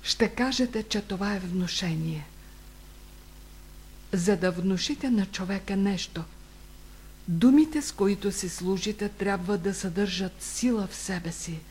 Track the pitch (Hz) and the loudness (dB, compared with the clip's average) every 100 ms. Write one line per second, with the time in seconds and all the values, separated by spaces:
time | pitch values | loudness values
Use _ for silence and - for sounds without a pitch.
0 | - - 220 - 254 254 247 220 214 214 | -4 2 2 2 0 2 0 0 -2 -4
1 | 202 190 202 202 185 180 180 - 180 160 | -4 -4 -2 -2 -2 -2 0 0 0 0
2 | 160 156 147 - - - - - - - | -2 -4 -8 -16 -18 -18 -20 -20 -20 -18
3 | - - - - - - - - - - | -18 -20 -20 -20 -20 -18 -18 -18 -18 -18
4 | - 190 175 196 185 175 185 185 - 285 | -4 2 4 4 4 2 2 2 0 -2
5 | 269 226 190 - 185 196 - 196 196 185 | 2 2 2 -2 -4 -4 0 2 2 2
6 | - - 165 - - - - - - - | -4 -8 -10 -12 -20 -20 -20 -18 -18 -18
7 | - - - 165 240 285 311 311 285 - | -18 -14 -2 6 10 10 8 4 -4 2
8 | 196 202 208 190 180 - 180 190 202 208 | 2 4 0 -2 -6 -2 0 0 0 -2
9 | 208 208 196 196 180 202 185 190 190 170 | -4 -2 -2 0 0 0 0 -2 -2 0
10 | 202 180 190 - - - 247 226 190 - | 0 0 -4 -6 -8 0 2 2 -2 -6
11 | - 185 170 165 - 160 147 | -4 -4 -4 -8 -8 -8 -10